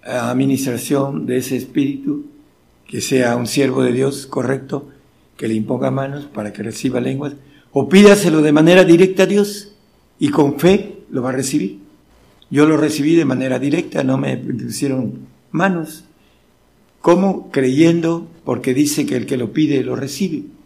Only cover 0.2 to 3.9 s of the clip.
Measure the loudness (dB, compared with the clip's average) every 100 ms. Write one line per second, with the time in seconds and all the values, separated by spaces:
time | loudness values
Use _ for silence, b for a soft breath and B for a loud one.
0.2 | -4 0 0 0 -2 -6 -2 -2 -2 -4
1.2 | -4 -4 -2 -6 -4 -2 -2 -4 -6 -8
2.2 | -10 -20 _ _ _ _ _ -10 -2 0
3.2 | 2 0 -2 0 0 2 0